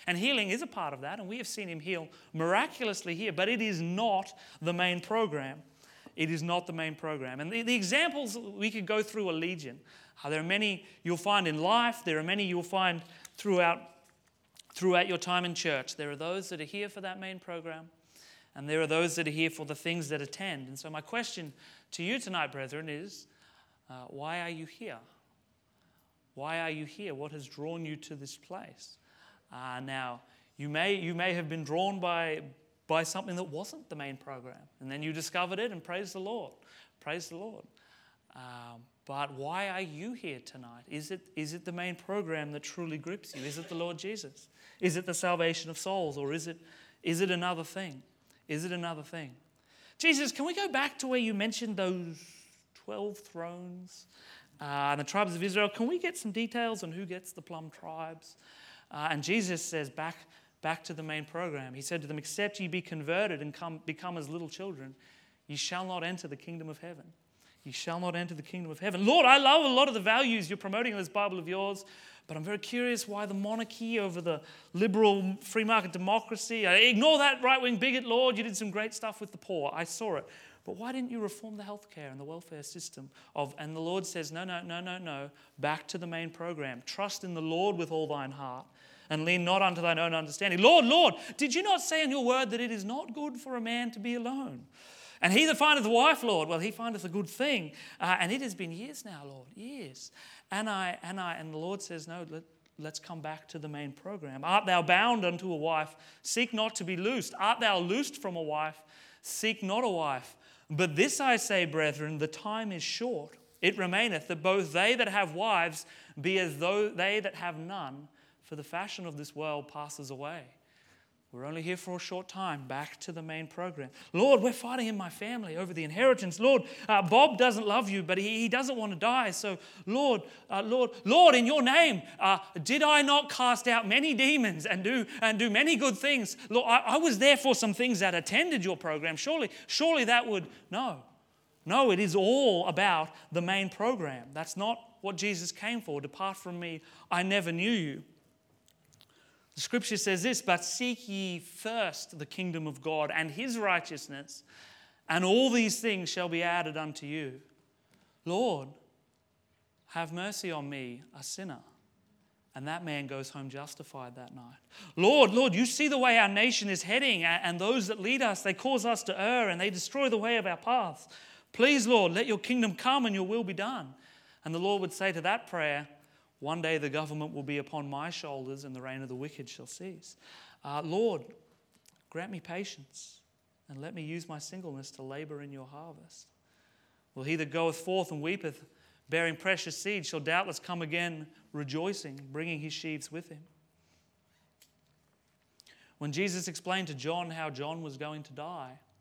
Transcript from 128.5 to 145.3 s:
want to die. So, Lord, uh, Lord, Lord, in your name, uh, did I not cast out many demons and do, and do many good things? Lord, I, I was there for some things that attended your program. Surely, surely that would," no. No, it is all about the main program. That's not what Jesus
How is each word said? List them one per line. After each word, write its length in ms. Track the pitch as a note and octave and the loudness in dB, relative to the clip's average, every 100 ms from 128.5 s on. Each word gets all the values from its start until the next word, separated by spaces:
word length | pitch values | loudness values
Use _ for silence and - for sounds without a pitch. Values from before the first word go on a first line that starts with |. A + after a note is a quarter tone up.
| B3 C4 B3 | 0 0 -2
want 160 | G#3 | -4
to 60 | E3+ | 0
die. 340 | A3+ B3+ A3 | 2 2 2
So, 260 | - G#3 F3+ - - | -2 -4 -6 -10 -12
Lord, 380 | F#3+ B3 C#4+ G#3+ - - - | -2 2 4 4 0 -16 -6
uh, 140 | G3 | -2
Lord, 280 | G#3+ B3+ A#3 - | 0 2 2 0
Lord, 300 | G3 D#4 E4+ | 6 12 12
in 100 | B3+ | 12
your 160 | A#3 D4 | 8 6
name, 400 | B3 D4+ D#4+ F#3 - - | 6 8 8 4 -4 2
uh, 200 | G3 F#3+ - F3 | 4 4 0 -6
did 200 | D3 D4 | 0 4
I 200 | D4+ D4 | 8 8
not 260 | C#4 C#4+ D4 | 8 4 4
cast 400 | - B3 A#3+ B3 | 2 2 4 4
out 180 | A#3 G3+ | 2 4
many 280 | B3 D#4 | 4 4
demons 500 | B3 C4 D4+ A3 D#3+ | 4 6 6 4 0
and 180 | F#3+ F#3 | -2 0
do, 220 | G3 B3+ G#3 - | 2 0 0 0
and 180 | A3 G#3+ | 2 4
do 120 | A#3 | 4
many 260 | G#3 D4+ B3+ | 4 4 4
good 220 | C4+ F#3+ | 2 2
things? 400 | C#4+ C4+ G3 - - | 2 2 0 -8 0
Lord, 200 | A#3+ - | 2 6
I, 100 | A#3+ A3+ | 6 6
I 20 | C#4 | 2
was 220 | E4 G3+ | 4 6
there 180 | C#4 C4+ | 6 6
for 180 | C4 | 4
some 200 | A#3 A3 | 2 2
things 240 | G3 B3 G3 | 2 2 2
that 160 | F#3+ | 2
attended 500 | F3 - A3 E4+ C4+ | 0 0 2 2 0
your 120 | F3+ E3 | 0 -2
program. 400 | E3 D#3 E3 D#3 | -2 -2 -2 -4
Surely, 340 | C#4 D#4+ A3 - - | -2 0 -2 -6 -4
surely 380 | - D#4+ D#4 | 2 4 4
that 220 | A#3 A#3+ A#3 | 6 4 4
would," 200 | G3 D3 - - | -2 -4 -14 -8
no. 320 | G3 B3+ C3+ - _ _ _ _ _ D3+ | -4 -4 -6 -12 _ _ _ _ _ 0
No, 240 | A#3+ B3+ | 6 6
it 80 | F#3 | 6
is 180 | G3 F#3+ | 4 4
all 500 | G3 C4+ B3+ F3 F#3 | 6 6 6 6 2
about 440 | E3 G3 E3 D#3 - - | 4 6 4 0 -8 -6
the 120 | E3 | -2
main 260 | F3 G3 F#3+ | 0 0 0
program. 600 | - A3+ A#3 D3+ B2+ A#2+ | -2 0 0 -4 -8 -10
That's 240 | D3 E3 F#3+ | -10 -8 -4
not 220 | G#3+ A3+ - _ | -4 -4 -8 _
what 140 | G3 F3+ | -6 -2
Jesus 360 | G#3 | -2